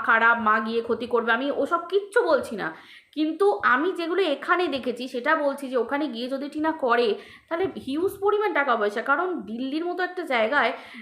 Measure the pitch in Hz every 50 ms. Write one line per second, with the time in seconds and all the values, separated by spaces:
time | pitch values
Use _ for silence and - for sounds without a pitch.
0 | 226 - 233 226 226 233 233 220 220 214 214 226 226 226 226 233 226 - 233 220
1 | 247 226 - 233 220 233 226 233 269 285 - - 285 277 339 339 339 - 381 403
2 | 392 - - 480 403 349 311 247 - - 233 196 170 160 160 - - - - -
3 | _ _ _ 294 311 311 311 320 392 403 403 - - 233 240 262 302 370 359 349
4 | 339 320 359 359 392 320 277 277 - - 359 349 359 330 277 269 226 254 220 233
5 | 254 262 - 247 233 285 320 311 294 285 269 277 285 254 262 247 226 233 277 285
6 | 311 285 233 226 240 254 269 262 277 285 285 302 302 320 311 311 277 240 233 240
7 | 240 214 208 - - - - - _ _ 330 339 381 - - 214 - 262 269 311
8 | 359 392 - - 392 403 415 415 427 415 320 294 285 269 240 214 202 208 208 240
9 | 220 269 277 294 359 370 359 269 202 190 220 233 262 269 277 320 330 349 349 330
10 | 359 359 359 370 339 285 262 233 220 220 294 285 240 233 269 - - - - 233